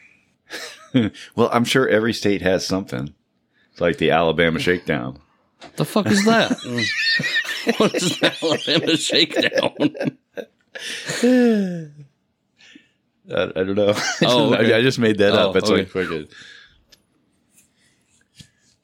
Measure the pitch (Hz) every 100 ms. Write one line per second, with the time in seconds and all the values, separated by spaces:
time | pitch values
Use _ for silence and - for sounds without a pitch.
0 | _ _ _ _ - - - - - 131
1 | 104 - - - 117 120 117 135 127 107
2 | 113 101 104 95 90 90 - 95 98 64
3 | 71 - _ _ _ _ _ - 87 78
4 | 80 78 82 80 85 80 71 90 - 73
5 | 64 - _ _ _ _ - - 156 220
6 | 208 202 208 226 151 - - 240 220 -
7 | - - - - - - - - 214 -
8 | 175 - 165 - 160 143 - 156 147 160
9 | - 143 - 320 - - - - - -
10 | - - _ - - _ _ - - -
11 | - - 240 254 240 214 190 175 151 147
12 | 139 _ _ _ _ _ - - _ _
13 | _ _ - 87 92 - 95 101 101 101
14 | - - - 123 - 107 113 113 127 120
15 | 110 101 101 107 95 92 101 95 95 95
16 | 87 80 73 - - - - _ _ _
17 | _ _ _ _ _ _ _ _ _ _
18 | _ _ _ - - _ _ _